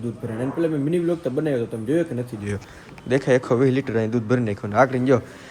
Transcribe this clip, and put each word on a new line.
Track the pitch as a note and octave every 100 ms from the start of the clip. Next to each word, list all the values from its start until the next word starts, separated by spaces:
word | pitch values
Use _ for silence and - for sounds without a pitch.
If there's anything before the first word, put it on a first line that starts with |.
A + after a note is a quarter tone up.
| A#2
દૂધ | A2
ભરાય. | A#2 A2 C3+
અને | D#3+
પેલા | E3
મેં | D3+ C#3+
મિની | F3
વ્લોગ | E3+ E3+ B2+
તો | C3+
બનાવ્યો | D#3 B2+ A2
હતો, | A2+
તમે | A2
જોયો | D#3+ E3
કે | B2
નથી | B2 A2
જોયો? | G2+ G2 - - - - -
દેખાય | C3+ - B2+
એકસો | - A#2+
વીસ | C3+ C3
લીટર | C3+ A2+
અહીં | A2 A#2+
દૂધ | G#2+
ભરી | B2 A2+
નાખ્યું. | G2+ G#2
ને | G#2+
આકડીને | C3 B2+ C3
જો | A#2+ - - -